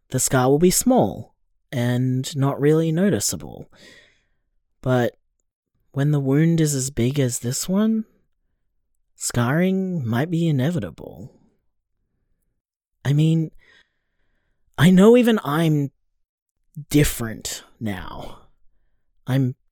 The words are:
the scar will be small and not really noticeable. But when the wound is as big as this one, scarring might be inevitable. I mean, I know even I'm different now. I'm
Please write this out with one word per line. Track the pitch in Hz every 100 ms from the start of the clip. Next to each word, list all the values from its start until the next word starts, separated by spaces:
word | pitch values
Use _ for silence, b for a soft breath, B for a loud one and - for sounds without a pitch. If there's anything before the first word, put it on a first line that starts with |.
| _
the | 127
scar | - 131 127
will | 143
be | 185
small | - 247 254 110 - - _ _ _ _
and | 123 120 123 127 127 127 143
not | 135 117
really | 143 156 165
noticeable. | 160 202 110 - 80 71 55 - b b b b b b b _ _ _ _
But | - 127 120 _ _ _ _ _ _ _ _
when | 139 147
the | 147
wound | 135 139 165 165
is | 151
as | 139 135
big | 139 120 147
as | 127 123
this | 120 127 -
one, | 190 220 220 - _ _ _ _ _ _ _ _ _ _
scarring | - - 120 120 156 185 190 185 175 117
might | 117 165
be | 165 170
inevitable. | 139 135 175 92 60 - - 117 _ _ _ _ _ _ _ _ _ _ _ _ _ _ _ _ _
I | 131
mean, | 147 160 165 156 - b b b b _ _ _ _ _ _ _ -
I | 156
know | 185 208 247
even | 240 214
I'm | 135 151 165 151 139 _ _ _ _ _ _ _ _ - 143
different | 147 135 - 117 104 - - - -
now. | 110 92 82 - - - - _ - _ _ _ _ _ -
I'm | 131 127 - _